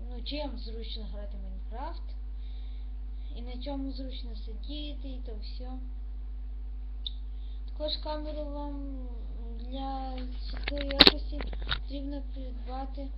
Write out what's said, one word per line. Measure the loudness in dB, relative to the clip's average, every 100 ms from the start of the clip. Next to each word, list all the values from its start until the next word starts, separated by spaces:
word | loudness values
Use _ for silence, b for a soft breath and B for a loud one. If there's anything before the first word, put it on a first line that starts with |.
| -2
ну, | -2
чим | 0 2 2 0
зручно | -2 -2 0 -2 -2
грати | -2 -2 -2
в |
Майнкрафт. | -2 -2 -2 -2 -2 -2 -2 -2 -2 B B B B B B B -2 -2 -2 -2
І |
на | -2 -2
чому | 0 0 0
зручно | 0 -2 -2 -2 -2
сидіти, | -4 -2 -2 -2 -2 -2 -2
і | -2 -2
то | -2
все. | -2 -2 -2 -2 -2 -4 -4 -4 -4 -2 -2 -4 -4 -4 -4 -2 -2 -2 B B B B B
Також | 0 2 2
камеру | 2 0 0 0
вам | 0 0 0 0 -2 -2 -2 -2 -2 -2 -2 -2
для | -2 0 0 2 0 0 0 0 0
чіткої | 2 2 2 6
якості | 10 10 10 2 0 0 0 2
потрібно | 0 0 0 0 0 -2
придбати | -2 -2 -2 -2 -2 -2 -2 -2